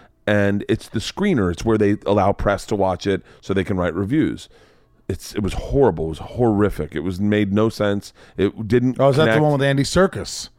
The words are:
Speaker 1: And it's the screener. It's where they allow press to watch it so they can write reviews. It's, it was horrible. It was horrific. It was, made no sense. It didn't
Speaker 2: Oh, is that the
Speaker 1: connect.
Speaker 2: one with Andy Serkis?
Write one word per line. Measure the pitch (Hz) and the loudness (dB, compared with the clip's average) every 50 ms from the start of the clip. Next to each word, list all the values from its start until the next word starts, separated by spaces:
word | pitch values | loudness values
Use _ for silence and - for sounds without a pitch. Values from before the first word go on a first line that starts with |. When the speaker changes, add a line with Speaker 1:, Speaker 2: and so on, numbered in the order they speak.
| - _ _ _ - | -20 _ _ _ -2
Speaker 1:
And | - 104 104 101 101 101 101 - - | 0 2 2 2 2 0 -2 0 -2
it's | 110 - - - | -2 -2 -4 -6
the | - 110 | -8 -6
screener. | - - - - 196 208 175 120 95 87 | -6 -6 -4 -2 0 2 2 2 2 0
It's | 85 - - | 0 -2 0
where | 113 110 107 | 0 2 4
they | 104 101 104 - - | 4 2 2 0 0
allow | 82 104 104 92 101 98 | 0 2 2 4 2 2
press | - - 104 98 92 - | 0 0 0 0 -2 -2
to | - 113 | -4 -2
watch | 98 95 92 90 - - 101 | 0 0 0 -2 -2 -2 -2
it | 95 87 - - - - | -2 -2 -4 -10 -20 -14
so | - - 98 | -6 -4 -2
they | 95 90 | -2 -2
can | - 101 | -2 -2
write | 90 87 87 78 | -2 -2 -2 -2
reviews. | 92 101 101 139 160 117 71 57 - - - - - - - _ _ _ _ _ _ _ - | -2 -2 0 0 0 0 0 -2 -6 -12 -18 -20 -20 -20 -20 _ _ _ _ _ _ _ -10
It's, | 98 - - - - | -8 -8 -10 -10 -8
it | 104 98 | -4 -4
was | 92 - | -4 -4
horrible. | - - - 123 139 139 107 85 78 80 | -6 -6 -4 0 2 2 2 2 0 -4
It | 80 | -6
was | 80 - | -6 -8
horrific. | - - - 117 123 117 104 98 104 95 - - 76 73 - | -12 -10 -4 0 0 2 2 2 2 0 0 -2 -8 -8 -6
It | 76 | -6
was, | 78 92 92 87 | -6 -6 -4 -4
made | 104 104 104 104 104 98 98 | -2 0 2 2 0 2 2
no | 104 110 113 | 0 0 0
sense. | - - 104 101 101 101 - - - - - - - | 0 -2 -2 -2 -2 -2 -6 -10 -20 -20 -20 -12 -4
It | - 92 101 - - 113 101 | -2 -2 -2 -2 -4 -4 0
didn't | 120 123 123 131 120 - | 2 2 2 2 0 2
Speaker 2:
Oh, | 131 139 | 2 4
is | 131 | 4
that | 143 156 | 4 4
the | - 113 | 4 4
Speaker 1:
connect. | - 151 | 4 4
Speaker 2:
one | 151 147 | 2 2
with | 135 139 | 2 2
Andy | 139 139 139 135 | 0 2 0 0
Serkis? | - - 175 190 190 - 104 85 - - - - - _ | 0 2 2 2 2 0 -4 -10 -10 -10 -12 -12 -14 _